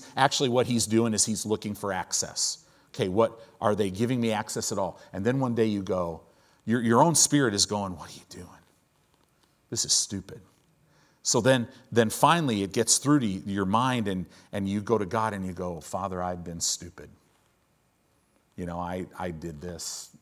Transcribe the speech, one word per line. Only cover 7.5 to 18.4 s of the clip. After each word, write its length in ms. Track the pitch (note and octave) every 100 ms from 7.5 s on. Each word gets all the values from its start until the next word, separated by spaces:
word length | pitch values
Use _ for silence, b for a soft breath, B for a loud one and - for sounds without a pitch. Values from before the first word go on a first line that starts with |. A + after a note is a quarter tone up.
is 120 | G2+ -
going, 320 | G#2 G2 E2+
"What 120 | -
are 40 |
you 80 | - -
doing? 320 | - F2 - _ _ _ _ _ _ _ _ _ _ -
This 140 | A#2+
is 80 | -
stupid." 480 | - - G2 - - F2+ _ _ _ b b b b
So 180 | - B2
then, 260 | A2+ C3 A2 B B
then 180 | A#2+ A2
finally 540 | - C#3+ E3+ C#3+ G#2
it 80 | G2
gets 280 | A#2+ A2 -
through 200 | C#3 D3
to 80 | A2
your 380 | F#2+ G#2 G2 F#2+
mind 420 | A2 C3 B2 G2+
and, 200 | F#2 E2 B B
and 160 | G2+ G2
you 100 | G#2
go 180 | G#2 A2
to 80 | F#2
God 280 | A2+ A2
and 120 | G2+ F#2
you 60 |
go, 300 | F2+ F2+ E2
"Father, 420 | - F#2 F#2+ F2+
I've 220 | F2+ F2 E2+
been 160 | E2+
stupid. 480 | - - F2 - - - _ _ _ _ _ _ _ _ _ _ _ _